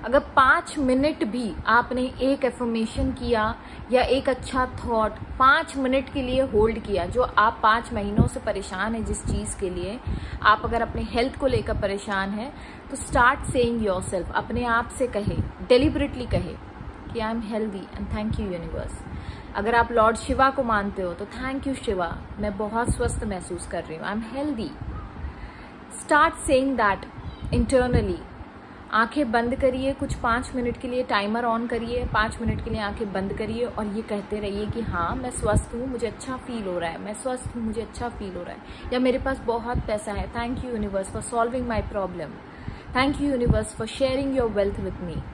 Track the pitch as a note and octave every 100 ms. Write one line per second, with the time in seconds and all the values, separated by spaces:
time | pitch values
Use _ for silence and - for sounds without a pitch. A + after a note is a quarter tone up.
0 | G#3 C4+ - - C4 D#4+ - D#4 C4 B3+
1 | D4 D4+ A#3 B3 A3+ E3+ - A3+ - B3+
2 | B3+ - C4 C#4 B3+ - A#3+ A3+ A3+ -
3 | C4+ B3+ A#3+ A3+ G#3+ A#3 - - - B3
4 | - C4 C4+ B3+ - C4 B3+ - A#3+ A3+
5 | G#3+ G#3+ - - C4 D4+ D#4 C#4 C4 C4
6 | C4+ C#4+ B3 C4 C4+ G#3+ A3 A3 G#3+ F#3+
7 | F3+ A#3+ - - G#3+ A3+ A3 - - A3+
8 | G3+ G#3 - B3+ A3 G3+ F#3+ F#3 G#3 A3+
9 | G3+ G#3 - G3+ G#3 - F#3 F3+ F3+ A#3+
10 | - - - - G#3+ G#3+ A3+ A3+ A3 -
11 | A3+ A#3+ C4 - C4+ A#3 G#3 G#3+ G3+ G3
12 | G#3+ G3 G3 G#3 C4 - - - - C4+
13 | - C4+ B3 C#4+ - C4+ A#3 A#3 G#3+ F#3
14 | - F#3 F3 - A3 A#3 A#3+ A#3 A#3 -
15 | B3 G#3 G3+ - - - F#3 B3 D4 -
16 | C#4 B3+ A#3+ F3+ F3 - - - - -
17 | - A#3 A3 A3+ G#3 A3 G#3+ G3 E3 -
18 | G3+ G#3+ G#3+ A3+ G#3 F3 E3 D3+ - -
19 | - - - - - - G#3 A#3 A#3 A#3
20 | A3 A#3 - B3+ C4 C4+ A#3+ G#3+ G3+ F#3+
21 | F3+ E3+ G3+ A#3 C4 C4+ C#4 B3+ - F#3+
22 | E3+ F3 - - G#3 G3 G#3+ A3+ A#3+ -
23 | A#3 - A3 F#3 F3 F3 - F3+ - D#3+
24 | D#3 G#3+ A3+ C4 D4 A#3+ D#3+ - - -
25 | - - - - - - - - - -
26 | - D4+ D#4+ D#4+ - C4 C4+ B3 G#3+ F#3+
27 | - - - - - A#3+ A#3 C4 B3 A#3+
28 | G3 E3+ - - - - - - - G#3+
29 | A3+ D4+ B3+ A#3 A#3 C4 C4+ B3+ C4+ C4+
30 | C#4+ - A#3+ A#3 B3+ C4 A#3+ A#3 B3+ B3
31 | B3+ G#3+ G3+ A3+ A#3+ A3+ A#3+ A#3 A#3 B3
32 | A#3+ G#3+ A3 - A3+ A3 A3+ A3 G#3 G3+
33 | G#3 F#3+ G3 G3+ G#3+ A3+ A#3+ - G#3+ G3+
34 | A3 G#3 G3+ G#3 G#3 G3+ G#3 A3+ A3 F3+
35 | E3+ C4 B3+ - G#3+ A3 - A#3 C4 B3
36 | A3+ G3+ - B3+ - A#3 F#3+ F3 E3+ E3
37 | F#3+ G#3+ C4 B3+ - A#3+ A3 A3 G#3 -
38 | A#3+ - G3+ F3+ F3 - - - - B3
39 | B3+ B3+ C4+ C4+ A#3 A3+ A3+ A#3+ - G#3+
40 | G#3+ G3+ F#3+ A#3 A#3+ B3+ B3+ A#3 G#3 F#3+
41 | F#3+ - - A#3+ A#3 B3+ A#3+ A3 G3+ G#3
42 | F#3+ F3 D3+ - - - - - - B3
43 | C4+ C#4+ C#4+ B3+ A#3+ G#3+ G#3+ - A3 -
44 | C4 C4 C#4 C4+ A#3 G3+ G3+ G3 F#3+ -
45 | F3 C#3+ -